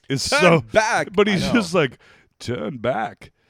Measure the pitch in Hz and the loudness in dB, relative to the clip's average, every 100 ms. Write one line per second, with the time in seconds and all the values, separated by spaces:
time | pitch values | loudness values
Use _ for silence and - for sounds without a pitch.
0 | - 135 - 277 233 165 117 208 220 208 | -6 -4 0 2 4 2 2 0 2 0
1 | 156 196 208 190 135 240 180 175 139 - | -2 0 2 2 0 0 0 0 0 -4
2 | _ _ _ _ - 123 208 123 110 127 | _ _ _ _ -8 -6 -6 -4 -4 -2
3 | 110 101 - _ _ | -4 -8 -20 _ _